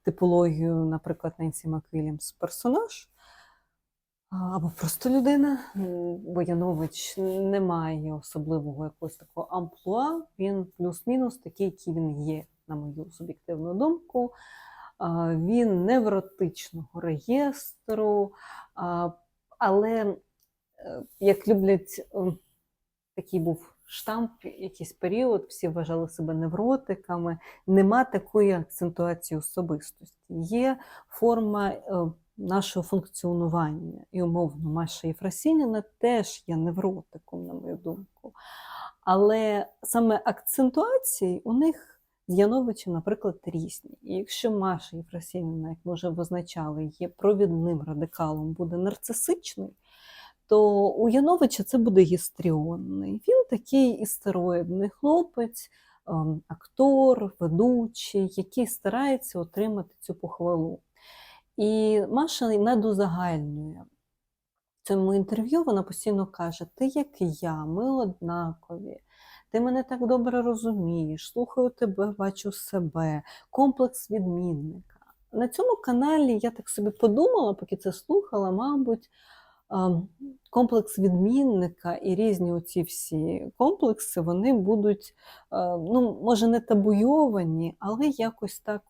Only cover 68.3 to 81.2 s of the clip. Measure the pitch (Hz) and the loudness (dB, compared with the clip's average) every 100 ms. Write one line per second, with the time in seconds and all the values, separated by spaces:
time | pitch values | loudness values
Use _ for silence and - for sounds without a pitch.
68.3 | 170 165 165 - 170 - - _ _ - | -4 -6 -8 -14 -14 -14 -18 _ _ -20
69.3 | - _ 220 247 254 262 247 240 254 240 | -20 _ 0 0 0 -2 -2 2 2 2
70.3 | 247 240 226 226 208 170 170 156 156 - | 0 0 0 -2 0 0 0 -2 -6 -8
71.3 | - 247 - 247 - 226 190 208 208 196 | -6 -4 0 0 2 -2 0 -4 -2 -4
72.3 | 196 202 196 - 190 165 160 160 151 - | -4 -8 -10 -6 -4 -2 -2 -2 -2 -8
73.3 | - _ - 277 262 247 - - 214 185 | -20 _ 2 2 4 0 -2 -6 -4 -2
74.3 | 175 175 151 156 185 - _ _ _ _ | -2 -2 -4 -6 -12 -18 _ _ _ _
75.3 | - 240 - 494 466 - 240 285 311 269 | -2 -2 0 0 0 0 2 2 4 4
76.3 | 214 233 233 - - 208 - 226 220 403 | 2 -2 -6 -10 -4 -4 2 2 6 4
77.3 | 466 262 233 - 196 190 - - 392 403 | 4 2 -2 -6 -6 -6 -6 0 0 2
78.3 | 214 190 185 262 285 247 226 _ _ _ | -2 0 0 0 0 0 -2 _ _ _
79.3 | - _ _ - 196 185 170 190 - 277 | -20 _ _ -6 -2 2 0 -2 -12 -18
80.3 | 262 _ 240 240 233 214 - 190 180 | -18 _ 2 4 2 0 0 2 4